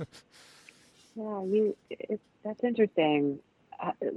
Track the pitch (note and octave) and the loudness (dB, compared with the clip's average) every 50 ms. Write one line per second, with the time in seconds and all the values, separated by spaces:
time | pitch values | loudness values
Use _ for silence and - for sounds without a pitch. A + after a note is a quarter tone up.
0 | D3+ - - - - _ _ - - - - - - - - _ _ _ _ _ | -14 -14 -14 -20 -20 _ _ -20 -20 -20 -20 -20 -20 -20 -20 _ _ _ _ _
1 | _ _ _ A3 G#3+ G#3+ G#3 G3 F#3+ F#3 G3+ G#3+ G#3+ G3+ - - _ _ - - | _ _ _ -10 -8 -8 -6 -6 -2 2 2 4 4 2 0 -4 _ _ -12 -12
2 | - - G#3+ - - _ _ _ - G#3 G#3+ - A#3+ B3 A#3 A3 G#3+ G#3 - F3 | -8 -6 -8 -8 -8 _ _ _ -10 -10 -4 -2 -2 0 4 4 2 4 4 2
3 | D#3 D3+ D3+ D3 C#3+ C#3+ C#3 - - _ _ _ _ _ - - - - - - | 2 4 4 2 2 0 -2 -4 -10 _ _ _ _ _ -14 -8 -6 -6 -6 -4
4 | - - - | -4 -4 -4